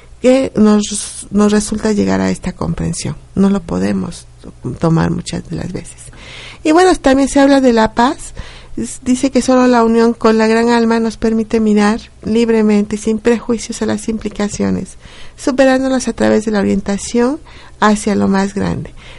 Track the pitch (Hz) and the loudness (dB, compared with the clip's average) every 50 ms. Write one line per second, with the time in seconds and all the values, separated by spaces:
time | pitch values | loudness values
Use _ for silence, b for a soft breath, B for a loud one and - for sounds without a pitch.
0 | B B B - - 254 254 269 269 269 - - 214 214 208 208 208 - 208 - | B B B 0 2 2 4 4 2 0 2 2 4 4 4 2 0 -2 -8 -10
1 | - - - - - - 196 202 208 208 208 208 208 - 214 214 - 220 214 202 | -10 -12 -14 -16 -14 -4 0 2 2 2 2 2 0 -2 -6 -4 -2 -2 0 0
2 | 196 190 190 190 190 190 185 - - 185 175 - - 165 170 - - - 170 - | 0 0 0 0 0 -2 -4 -4 -6 -10 -8 -6 -6 -6 -4 -4 -4 -6 -6 -6
3 | - - 147 - - - - 185 196 196 196 196 165 165 175 185 190 202 202 190 | -8 -8 -10 -10 -14 -8 -2 0 0 0 0 -2 -4 -6 -6 -4 -2 -2 -2 -4
4 | 185 175 170 - - - - - - - - - - 131 123 - - 165 160 165 | -6 -8 -10 -14 -18 -20 -20 -20 -20 -20 -20 -12 -12 -10 -8 -2 0 2 2 2
5 | 170 170 170 175 170 - 170 175 - - 170 156 - 175 185 202 170 - - - | 2 0 -2 -4 -6 -8 -10 -10 -10 -10 -10 -8 -8 -8 -10 -12 -12 -14 -20 -20
6 | - - - B B B B B B B B B B 311 311 349 370 370 330 - | -20 -20 -20 B B B B B B B B B B 2 2 4 4 4 2 2
7 | - 269 262 269 277 254 - 285 277 277 277 277 262 247 233 220 220 214 - - | 2 2 2 2 2 2 2 4 4 6 4 4 4 4 4 4 2 0 0 0
8 | 233 269 349 - - - - B B B B B B B B - 226 - - - | 0 0 0 -4 -10 -16 -16 B B B B B B B B -10 -10 -10 -12 -8
9 | - 247 254 247 - 269 - 254 240 - 262 254 254 254 247 233 226 226 226 233 | -2 -2 -2 0 0 0 0 0 2 4 4 4 4 4 4 4 4 4 4 4
10 | 226 233 240 - - 220 220 220 220 220 226 226 226 240 240 233 233 226 226 226 | 4 2 2 2 2 2 4 4 2 2 2 2 2 2 2 2 2 2 0 0
11 | 226 226 214 - - 220 226 220 220 214 233 226 220 214 208 208 208 208 220 226 | -2 -4 -4 -2 -2 -2 0 0 -2 -2 0 0 2 2 2 4 4 2 0 -2
12 | - - - - - - 220 233 233 226 226 220 214 214 208 202 202 202 214 208 | -6 -14 -20 -12 -6 -2 0 0 2 2 2 2 2 2 2 2 0 -2 -4 -6
13 | - 220 220 214 - 240 240 214 - - 240 214 - - 226 - 220 214 214 208 | -2 -4 -4 0 0 0 0 0 0 -4 -4 -4 -4 -10 -8 -6 -4 -4 -4 -4
14 | - - 226 214 - 208 - - 208 208 - - 202 196 185 185 190 - - B | -4 -6 -6 -6 -6 -10 -6 -4 -6 -6 -4 -4 -2 -2 -2 -4 -6 -10 -14 B
15 | B B B B B B B - - 294 254 262 269 262 262 262 262 262 262 247 | B B B B B B B -6 -4 -2 2 4 4 4 4 2 0 0 -2 -2
16 | - 233 220 - 220 220 214 220 214 226 214 202 196 202 202 202 - - 202 196 | -2 -4 -4 0 2 2 2 2 0 0 -2 0 0 0 -2 -2 -2 -4 -6 -6
17 | - - - 240 240 254 294 320 - B B B B B B - 208 214 208 208 | -6 -4 0 0 0 0 -2 -4 -10 B B B B B B 0 2 2 2 2
18 | - 220 196 202 202 196 196 190 196 202 196 196 185 175 165 165 156 - - B | 0 -2 -2 0 0 0 0 0 0 -2 -4 -4 -4 -4 -4 -6 -8 -12 -16 B
19 | B B B | B B B